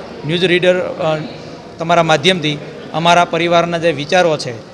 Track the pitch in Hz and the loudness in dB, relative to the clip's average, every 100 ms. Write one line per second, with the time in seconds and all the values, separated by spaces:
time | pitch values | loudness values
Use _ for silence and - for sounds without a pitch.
0 | - - 147 175 180 175 180 180 170 180 | -14 -10 -4 -2 0 2 2 2 -2 -4
1 | 165 156 160 - - - - - 165 170 | -2 -2 -6 -14 -18 -18 -18 -8 0 2
2 | 160 156 165 185 151 147 - - - 156 | 4 2 2 2 -2 -4 -10 -16 -8 0
3 | 170 170 175 165 170 170 170 170 165 143 | 4 4 4 0 2 2 2 0 0 0
4 | 147 185 175 151 131 110 - | 0 2 2 0 -4 -10 -14